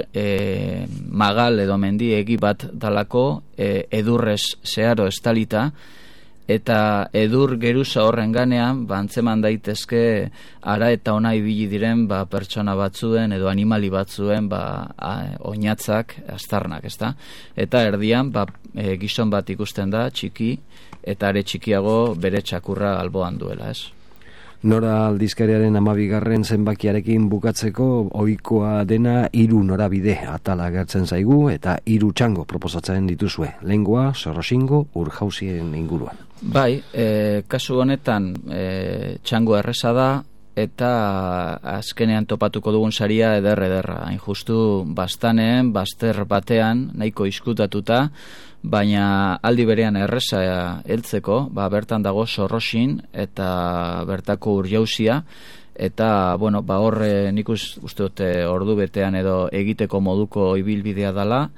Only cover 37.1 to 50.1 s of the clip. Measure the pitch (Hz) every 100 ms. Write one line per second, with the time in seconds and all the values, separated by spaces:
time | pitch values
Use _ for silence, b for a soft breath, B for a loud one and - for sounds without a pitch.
37.1 | 107 107 104 - 131 - 127 131 135 135
38.1 | 107 92 90 - 73 92 95 92 95 98
39.1 | - - 113 113 104 107 120 120 120 131
40.1 | 139 - - - - 107 - 123 120 104
41.1 | 98 92 90 85 82 65 87 - - 113
42.1 | 110 107 110 104 104 107 107 110 - 104
43.1 | 110 113 104 101 104 95 95 95 85 82
44.1 | 98 - 98 - 113 110 98 82 87 92
45.1 | - 117 113 113 123 127 101 95 - 113
46.1 | 104 98 101 - 113 110 117 131 - 107
47.1 | - 98 - - 113 104 104 101 120 147
48.1 | B B B B B 107 107 104 101 101
49.1 | 98 98 90 113 120 113 110 110 98 101